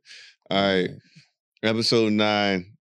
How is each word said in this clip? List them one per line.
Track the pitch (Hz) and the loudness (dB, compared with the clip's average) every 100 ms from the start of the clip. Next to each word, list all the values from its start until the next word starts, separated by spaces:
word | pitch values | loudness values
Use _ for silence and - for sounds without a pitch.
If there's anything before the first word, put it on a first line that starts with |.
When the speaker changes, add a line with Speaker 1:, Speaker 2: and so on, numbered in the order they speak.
| - - - _ - | -18 -20 -20 _ -6
Speaker 1:
All | 95 | -2
right. | 98 95 | 2 0
Speaker 2:
All | |
right. | 90 - - - _ _ _ _ | -2 -6 -20 -20 _ _ _ _
Speaker 1:
Episode | 110 113 117 123 110 | -2 -2 0 0 2
nine. | 107 107 104 101 95 92 - _ | 2 0 2 0 -2 -6 -16 _